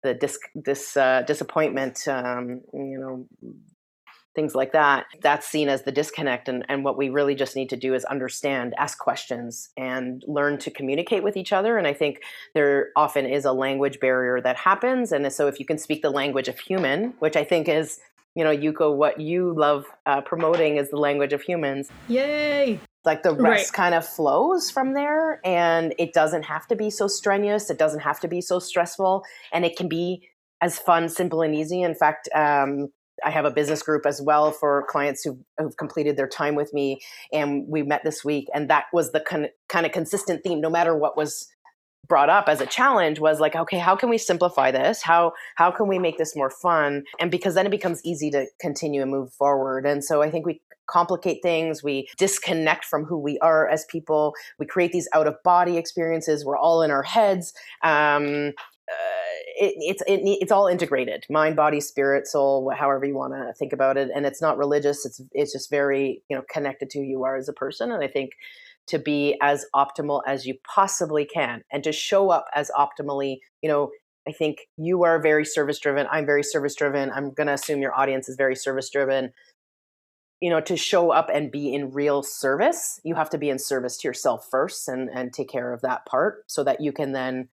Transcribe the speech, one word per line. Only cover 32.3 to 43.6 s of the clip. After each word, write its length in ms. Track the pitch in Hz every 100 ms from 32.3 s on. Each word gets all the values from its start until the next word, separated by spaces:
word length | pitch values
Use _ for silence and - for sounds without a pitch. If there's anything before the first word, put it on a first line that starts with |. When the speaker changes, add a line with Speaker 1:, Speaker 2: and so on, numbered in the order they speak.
Speaker 1:
um, 600 | 151 151 143 139 139 143 _ _ - 147
I 40 |
have 140 | 160
a 80 | 147
business 320 | 135 147 151
group 220 | - 151 143
as 160 | 143
well 300 | 143 151 151
for 340 | 151 147 143 139
clients 340 | 151 143 139
who've, 160 | 156 127 _ -
who've 180 | 156 -
completed 400 | 151 - 147 143
their 140 | 135
time 260 | - 147 147
with 180 | 147
me, 280 | 147 139 131 - - -
and 340 | 151 143 143 143
we 160 | 151
met 220 | 143 147 156
this 180 | 147
week, 240 | 143 147 139
and 160 | 143 147
that 160 | 147 -
was 180 | 175 160
the 80 | 156
con-, 300 | 156 165 147 _ _
kind 180 | 175 165
of 60 |
consistent 500 | 175 160 202 - 165
theme, 200 | 190 160
no 80 | 165
matter 260 | 170 170 156
what 220 | 151 -
was 320 | 151 - - _ - _ _ _ -
brought 220 | 156 143
up 180 | 196 196
as 140 | 151
a 40 | 131
challenge, 540 | - 269 233 165 151
was 220 | 156 151
like, 120 | 151
"Okay, 260 | 165